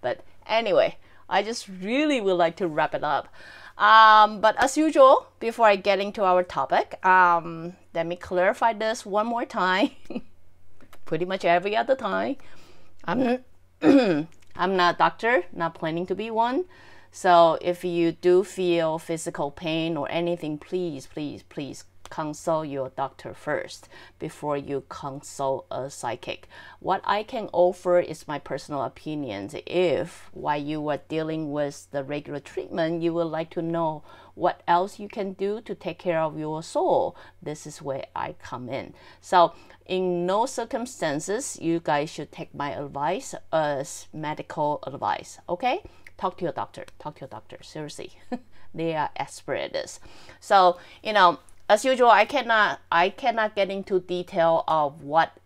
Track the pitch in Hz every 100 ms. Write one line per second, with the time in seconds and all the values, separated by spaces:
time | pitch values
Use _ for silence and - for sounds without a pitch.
0 | 123 - - - - 220 226 160 170 -
1 | - - - 185 208 240 - 185 185 254
2 | 302 269 196 180 170 170 185 151 151 143
3 | 147 139 - - - - - - 208 220
4 | 220 214 214 214 208 - 269 294 311 302
5 | 262 320 - _ 226 226 220 202 190 196
6 | 202 202 190 180 180 - 135 185 - -
7 | 190 185 180 170 165 165 165 185 - 170
8 | 165 175 - 180 185 240 233 214 220 226
9 | 214 196 226 233 330 233 185 185 262 -
10 | - 240 - - - - - - - -
11 | - 160 180 190 180 175 196 214 233 262
12 | 220 190 214 277 - - - - - -
13 | - 185 254 254 - - _ _ 311 277
14 | 226 151 160 - - - 180 190 175 165
15 | 165 - 226 247 - - 165 - 165 165
16 | 185 185 220 220 233 269 370 - - -
17 | - - 190 175 165 160 - 175 180 170
18 | 165 165 180 180 202 - 180 170 160 160
19 | - 165 175 - 147 - 170 160 160 160
20 | 139 165 170 170 151 151 - 185 175 139
21 | - - 147 - - - 135 - - -
22 | - - 156 156 - 160 156 139 131 -
23 | 135 - - - - 147 - - - -
24 | - _ 156 - 147 143 139 139 - -
25 | 143 139 - - 135 135 - 127 135 -
26 | 123 117 - - - - - - - 190
27 | - 208 220 254 208 - 180 190 180 175
28 | - 156 - 147 - 139 - 147 117 -
29 | - 151 135 98 101 123 - 175 180 127
30 | 165 - - - 147 151 147 156 151 139
31 | - 156 156 160 156 147 143 143 - 143
32 | 135 147 147 143 - - - - 160 170
33 | 170 165 165 156 165 - 165 170 160 156
34 | - - - - 170 - - 175 196 -
35 | 202 - 196 190 196 214 240 196 185 160
36 | 185 160 160 156 151 156 160 294 349 156
37 | 82 - - _ - 151 151 - 147 135
38 | - - - - - 123 123 127 95 -
39 | - - - 185 165 - - - - 185
40 | 185 175 175 202 233 - 233 247 240 -
41 | 160 143 165 214 285 - 165 165 165 147
42 | 156 - 147 - 160 147 143 113 143 139
43 | 151 196 - - - 160 147 143 143 -
44 | - 151 151 151 - - 147 147 - 131
45 | 107 - - - - 180 247 339 - -
46 | - - 190 - 170 - 101 - - -
47 | 151 - 139 107 - - - 156 151 -
48 | - - - 254 - - - - 165 156
49 | 147 - - - - 131 - 78 - -
50 | - - - - - 202 180 175 - -
51 | 220 208 180 165 - - - 214 262 254
52 | 240 202 214 277 233 226 202 151 _ 170
53 | 185 - 262 226 214 208 190 196 190 190
54 | 175 180 175 190 165 165 - 160 147 156
55 | 143 156 160 -